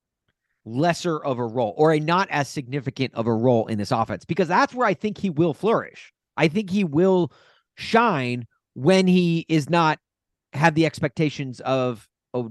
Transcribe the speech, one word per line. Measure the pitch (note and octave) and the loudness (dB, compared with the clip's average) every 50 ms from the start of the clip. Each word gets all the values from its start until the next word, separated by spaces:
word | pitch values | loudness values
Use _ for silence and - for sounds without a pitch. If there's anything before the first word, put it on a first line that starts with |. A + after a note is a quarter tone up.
| _ _ _ _ _ _ _ _ _ _ _ _ _ A2+ | _ _ _ _ _ _ _ _ _ _ _ _ _ -8
lesser | A2+ C3 E3 F3 D#3+ - - F3 D#3 D3 - | -4 0 0 0 0 -2 -2 -4 -4 -2 -2
of | C#3 B2+ A#2+ | -4 -4 -4
a | A#2+ | -4
role | A2+ A2 B2+ A#2 G#2 - | -4 -2 -2 -2 -2 2
or | - D3+ D#3+ | 2 4 4
a | D#3+ D#3 | 4 2
not | D3+ D#3+ E3+ F#3 G3 - | 0 0 0 0 0 0
as | D3 D3 C#3 - | -2 -2 -4 -4
significant | - D#3 B2 A#2 C3+ D3 A2+ C3+ - - C3 A#2 - | -6 -10 -8 -8 -8 -6 -6 -6 -4 -4 -4 -4 -4
of | A#2 A2 | -4 -2
a | A#2 | 0
role | A2+ A2 A#2 C3 A#2+ A2+ G#2+ - | 0 2 4 4 4 2 2 0
in | A2+ G#2 | -4 -4
this | G2+ - | -2 -2
offense, | B2+ A2+ A2 - G#2 F2 - | -2 -2 -2 -2 -6 -8 -6
because | - E3 G3 F3+ D3+ | -4 -2 -2 0 2
that's | F3+ A#3 C#4 - - | 2 2 2 0 0
where | B3 B3 | 0 0
I | G#3 F3+ | 0 0
think | - - G#3+ - | -2 -4 -6 -6
he | - - F#3+ | -4 -4 -2
will | C#3+ D3 F3 E3 C#3 | 0 2 0 0 0
flourish. | - F#3 G#3+ A3 C#3 F2+ - - - - - _ _ _ _ _ | 0 0 0 0 0 -2 -6 -12 -20 -20 -20 _ _ _ _ _
I | C#3+ D#3 D#3+ | 0 0 0
think | D3 G#3+ G#3 F3 | 0 -2 -4 -2
he | F#3 G#3 F#3+ | -2 -2 0
will | D#3 C#3 D#3+ F#3 F#3+ F#3 F3+ E3+ - - _ _ _ _ _ _ _ _ | 0 2 2 2 4 4 2 0 -2 -6 _ _ _ _ _ _ _ _
shine | - - - A3 A3+ A#3+ A#3 E3+ C3+ B2+ B2 B2 B2 A#2 - _ _ _ _ - | -14 -4 0 2 2 4 2 2 0 -2 -4 -4 -6 -8 -12 _ _ _ _ -10
when | B2+ B2+ E3+ F#3+ F#3+ F#3+ | -2 2 4 4 4 4
he | F#3 F3+ F3+ F3 E3+ E3 E3 - - | 4 4 4 4 2 0 -2 0 0
is | D#3+ D#3+ C3+ - | 0 0 0 0
not | F3 F3 D#3+ D#3 D3 - _ _ _ _ _ _ _ _ _ _ | 0 2 2 2 0 -2 _ _ _ _ _ _ _ _ _ _
have | - C3 D#3+ E3 D3+ | -2 2 2 4 4
the | D#3+ D#3+ | 2 0
expectations | D3+ - - D#3+ C3+ - - D#3 C#3+ - - C#3 C3 A#2 - | 0 -2 -4 -6 -4 -2 -2 -2 -2 -2 -6 -10 -10 -12 -8
of | - B2+ C3 C3 B2+ B2 A#2 G#2+ - _ _ _ _ _ - | -4 -2 0 0 0 -2 -4 -8 -14 _ _ _ _ _ -8
a | B2+ A#2 A2 | -8 -8 -8